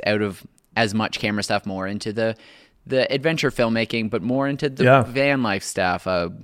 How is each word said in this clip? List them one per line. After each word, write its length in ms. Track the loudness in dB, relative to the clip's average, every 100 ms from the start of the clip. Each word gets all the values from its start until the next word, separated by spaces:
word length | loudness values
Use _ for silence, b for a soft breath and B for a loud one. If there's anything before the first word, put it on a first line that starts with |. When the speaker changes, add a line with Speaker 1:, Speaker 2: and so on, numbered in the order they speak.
| 0
Speaker 1:
out 140 | 0
of 260 | -2 -6 -18 _ _ -2
as 160 | 0
much 240 | 0 -2 -2
camera 240 | -4 -2
stuff, 220 | -2 -2
more 220 | -2 -6 -6
into 240 | -6 -6
the, 240 | -2 -2 -4 B B B B -4
the 240 | 0 2
adventure 380 | 0 0 0 0
filmmaking, 600 | 2 0 2 0 -2 -2
but 120 | -2
more 240 | -2 -2 -2
into 220 | -2 -4
the 160 | 2
Speaker 2:
Yeah. 180 | 6 6
Speaker 1:
van 400 | 4 2 2 2
life 200 | 0 -2
stuff. 420 | -4 0 0 0 0
Uh, 220 | 0 -2 -6